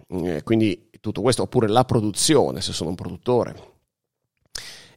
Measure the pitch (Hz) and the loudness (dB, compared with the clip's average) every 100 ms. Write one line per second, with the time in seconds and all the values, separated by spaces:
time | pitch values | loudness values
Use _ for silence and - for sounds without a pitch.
0 | _ 90 87 76 - 113 110 - _ - | _ -6 -4 -4 0 2 2 -2 _ -12
1 | 110 101 113 120 95 127 107 117 127 120 | -10 -2 0 0 0 0 4 4 4 2
2 | 104 95 - 139 76 64 92 90 80 87 | 0 0 4 4 4 -2 -6 -6 -6 -6
3 | - - - 123 92 - - _ _ _ | -8 -6 0 0 0 -6 -20 _ _ _
4 | _ _ _ _ _ - - - - | _ _ _ _ _ -16 -16 -20 -20